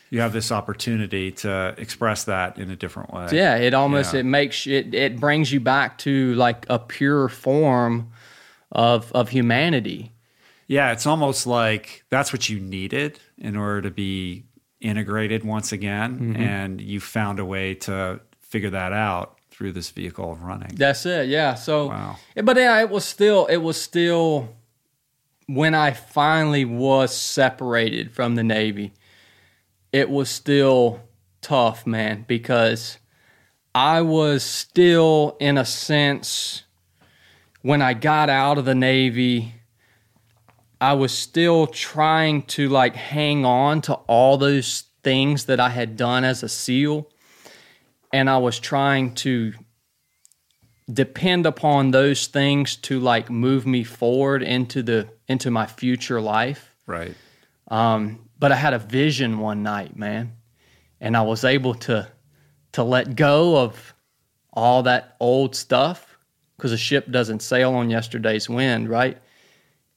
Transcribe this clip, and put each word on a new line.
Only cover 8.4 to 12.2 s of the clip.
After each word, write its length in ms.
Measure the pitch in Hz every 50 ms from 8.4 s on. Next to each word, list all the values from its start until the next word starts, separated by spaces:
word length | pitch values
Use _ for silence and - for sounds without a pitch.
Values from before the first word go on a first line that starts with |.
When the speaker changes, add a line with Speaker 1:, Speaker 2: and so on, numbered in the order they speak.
| - - _ _ _ -
Speaker 2:
of, 400 | - 113 117 120 120 110 113 - -
of 160 | 123 123 120
humanity. 800 | 120 131 120 117 117 127 156 175 160 127 107 - - - 113 - _ _ _ _ _ _ _ _ _ _ _ -
Speaker 1:
Yeah, 240 | 131 139 135 127
it's 140 | 117 113 -
almost 400 | 147 156 160 151 139 131 - -
like 580 | 123 120 120 113 110 107 104 - - - - _ -
that's 240 | - 135